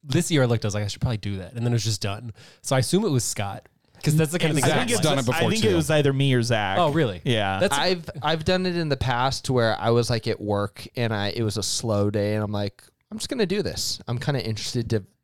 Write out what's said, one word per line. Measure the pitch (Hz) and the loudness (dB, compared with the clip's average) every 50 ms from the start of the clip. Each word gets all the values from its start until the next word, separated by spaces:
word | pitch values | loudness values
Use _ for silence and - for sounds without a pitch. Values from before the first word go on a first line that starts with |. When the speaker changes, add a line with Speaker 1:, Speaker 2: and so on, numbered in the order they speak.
| _ | _
Speaker 1:
this | 147 127 165 180 - | 2 0 0 2 2
year | 175 143 127 | 4 4 4
I | |
looked, | 117 117 110 - | 4 2 2 0
I | 107 | -2
was | 92 | -2
like, | 104 104 | -2 -4
"I | |
should | 104 - - | -4 -4 -2
probably | - 120 113 | -2 -2 -2
do | 104 - 104 101 95 | -2 -4 -6 -6 -6
that." | 90 85 - | -8 -10 -6
And | 117 117 | -4 -2
then | 120 | 0
it | 120 | 0
was | 117 104 | 0 0
just | 113 107 - | 0 -2 -2
done. | - 101 98 107 123 117 - - - - - _ | -2 -4 -4 -6 -10 -14 -14 -16 -20 -20 -20 _
So | - - 135 | -4 0 0
I | 131 | 0
assume | 123 - - 185 226 | 2 2 2 2 2
it | 185 | 2
was | 143 123 - | 0 0 0
Scott, | - - - 101 101 95 - - - _ _ _ _ _ - - | 0 -4 -4 -6 -8 -8 -12 -16 -20 _ _ _ _ _ -4 -2
'cause | 156 151 | 2 2
that's | 156 160 147 | 2 2 2
the | 165 175 | 2 0
kind | 170 160 | 2 2
of | - | 2
thing | 151 120 | 2 2
Speaker 2:
I | - | 2
Speaker 1:
Zach | - - | 2 2
Speaker 2:
think | - - | 2 0
it's, | - - | 0 2
Speaker 3:
Zach's | 160 156 | 2 2
done | 143 139 | 2 2
it | 123 | 0
before, | 113 - - - - | 0 0 2 2 2
Speaker 2:
I | |
think | - 220 | 2 2
Speaker 3:
too. | 214 220 | 2 2
Speaker 2:
it | 185 | 2
was | 165 156 - | 2 2 2
either | 156 151 143 139 | 2 4 4 2
me | 135 135 139 139 | 2 2 2 4
or | 131 123 | 4 2
Zach. | 117 117 123 107 104 95 95 175 | 2 2 2 0 2 0 2 2
Speaker 1:
Oh, | 175 151 | 2 2
really? | 139 165 151 113 95 85 - | 2 2 0 0 -2 -4 -2
Speaker 2:
Yeah. | - 120 110 101 95 95 95 | 0 0 2 2 0 0 0
Speaker 1:
That's | 101 - 135 | 0 0 0
Speaker 4:
I've, | 143 156 180 185 175 160 - - - | 0 0 0 0 -2 -4 -12 -12 -4
I've | 120 151 160 160 156 | -2 -2 -2 0 0
done | 185 185 185 185 | 0 0 2 0
it | 185 175 | 0 -2
in | 175 165 151 | -2 0 0
the | 139 | 0
past | - - 127 123 120 127 135 135 - - - | 0 0 0 2 2 2 0 0 -2 -4 0
where | 131 123 117 113 107 - | 2 2 4 2 2 0
I | 92 117 | 2 2
was, | 117 120 117 104 | 2 2 2 2
like, | 120 113 - 117 | -2 -2 -2 -4
at | 107 - | -4 -4
work | 101 101 104 101 101 101 _ - - - _ | -2 -2 0 0 -2 -4 _ -12 -18 -12 _
and | - 120 113 | -4 -2 -2
I, | 110 104 101 101 - | 0 0 -2 -2 -2
it | 117 | -2
was | 117 107 95 | -2 -2 -2
a | 110 98 | -2 -4
slow | - - - - 117 107 101 101 104 | -2 -4 -4 -2 0 0 2 2 2
day | 104 107 101 104 107 | 0 0 0 0 0
and | 107 107 | -2 -2
I'm | 104 | -2
like, | 104 101 101 101 _ - - - _ _ _ _ | -2 -4 -4 -4 _ -10 -20 -20 _ _ _ _
"I'm | 214 220 | -10 -10
just | - - | -8 -6
gonna | 294 254 214 | -2 -2 -2
do | 170 196 208 | 0 0 -2
this. | 160 92 - - - - - - - | -2 -4 -4 -4 -4 -6 -6 -8 -6
I'm | - 120 127 | -6 -6 -4
kinda | - - 143 127 87 | -2 -2 -2 -2 -2
interested | 110 110 104 - - - 120 113 113 | -4 -4 -4 -6 -4 -4 -4 -2 0
to | 117 107 92 - _ _ | -2 -2 -2 -6 _ _